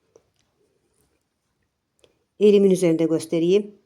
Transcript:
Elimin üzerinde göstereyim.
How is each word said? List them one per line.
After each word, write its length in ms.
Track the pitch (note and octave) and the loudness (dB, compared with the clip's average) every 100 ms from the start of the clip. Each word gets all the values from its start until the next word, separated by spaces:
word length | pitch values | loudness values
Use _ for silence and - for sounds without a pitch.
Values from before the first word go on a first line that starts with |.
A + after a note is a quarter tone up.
| _ _ _ _ _ _ G4+ _ _ _ _ _ _ _ _ _ _ _ _ _ _ _ _ _ | _ _ _ _ _ _ _ _ _ _ _ _ _ _ _ _ _ _ _ _ _ _ _ _
Elimin 320 | G#3 G3+ G3 | 2 4 2
üzerinde 340 | F#3 F3+ D#3+ E3 | 0 0 0 -2
göstereyim. 680 | D#3+ D#3+ E3+ E3+ G3 G#3 - | -4 -6 -6 -2 -2 -4 -16